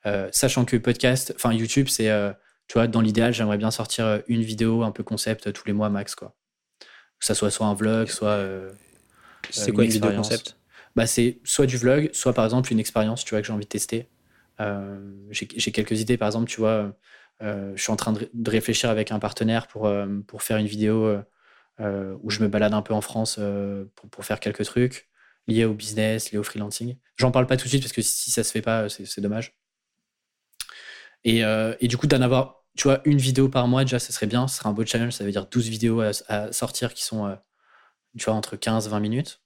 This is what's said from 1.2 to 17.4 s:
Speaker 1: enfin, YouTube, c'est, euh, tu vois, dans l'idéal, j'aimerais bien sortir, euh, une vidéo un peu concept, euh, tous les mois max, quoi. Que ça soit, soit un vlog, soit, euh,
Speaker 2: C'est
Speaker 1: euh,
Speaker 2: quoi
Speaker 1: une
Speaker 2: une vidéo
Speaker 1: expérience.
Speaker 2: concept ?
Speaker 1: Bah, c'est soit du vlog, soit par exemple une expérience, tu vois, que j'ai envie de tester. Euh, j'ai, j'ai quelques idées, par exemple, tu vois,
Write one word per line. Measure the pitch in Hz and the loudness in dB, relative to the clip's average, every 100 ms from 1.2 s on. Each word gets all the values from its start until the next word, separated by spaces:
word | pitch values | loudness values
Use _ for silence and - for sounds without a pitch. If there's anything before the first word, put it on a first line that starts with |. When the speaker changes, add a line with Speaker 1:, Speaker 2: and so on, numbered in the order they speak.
| - - | -2 -2
Speaker 1:
enfin, | 123 | 0
YouTube, | 113 113 - 131 | 0 2 2 2
c'est, | - 110 | 2 2
euh, | 107 101 95 _ _ _ | 2 0 -4 _ _ _
tu | |
vois, | 120 117 | 2 4
dans | 113 | 4
l'idéal, | 110 107 117 | 4 4 2
j'aimerais | 113 107 104 | 2 0 0
bien | 110 | 0
sortir, | - 110 - 110 | -2 -4 -2 0
euh, | 107 - | 0 0
une | 117 | 0
vidéo | 110 107 113 113 | 0 0 2 2
un | 113 | 0
peu | 104 | -4
concept, | 104 104 - 110 104 | -6 -4 -2 -4 -4
euh, | |
tous | 98 - | -6 -4
les | |
mois | 104 107 | 0 0
max, | 101 101 - | -2 -4 -12
quoi. | - _ _ _ _ _ - - _ _ | -16 _ _ _ _ _ -20 -20 _ _
Que | - | -2
ça | 104 | 0
soit, | 104 | 0
soit | - 107 | 0 0
un | 101 | 2
vlog, | 110 113 110 | 2 2 0
soit, | - 107 | -2 0
euh, | 104 95 95 95 98 - _ _ _ - - - | 0 -2 -6 -12 -16 -20 _ _ _ -20 -18 -10
Speaker 2:
C'est | - 107 | -4 0
Speaker 1:
euh, | |
Speaker 2:
quoi | 104 | 4
Speaker 1:
une | 113 | 4
Speaker 2:
une | |
vidéo | 107 107 | 4 2
Speaker 1:
expérience. | 101 107 | 0 0
Speaker 2:
concept ? | 117 - - _ - - - | -2 -4 -20 _ -20 -4 0
Speaker 1:
Bah, | 117 | 2
c'est | - 120 123 | 2 2 0
soit | - - 139 | -4 2 2
du | 123 | 4
vlog, | 123 143 151 | 4 4 2
soit | - 131 | 0 0
par | 120 | 2
exemple | 110 123 131 | 2 2 2
une | 113 | 0
expérience, | 104 113 110 120 | 2 0 0 -2
tu | - | -2
vois, | 107 | -2
que | 104 | -2
j'ai | |
envie | 107 104 | -6 -4
de | |
tester. | 104 - 117 127 _ _ _ _ - | -6 -4 -4 -6 _ _ _ _ -6
Euh, | 104 101 98 98 98 98 101 | -4 -4 -8 -12 -14 -18 -12
j'ai, | 110 - - | -10 -8 -4
j'ai | - | -2
quelques | - 107 110 | -2 -2 -2
idées, | 113 120 | 0 0
par | 107 | 0
exemple, | 113 113 | 0 -4
tu | - | 0
vois, | 110 110 101 98 _ - _ _ | 0 2 -2 -8 _ -20 _ _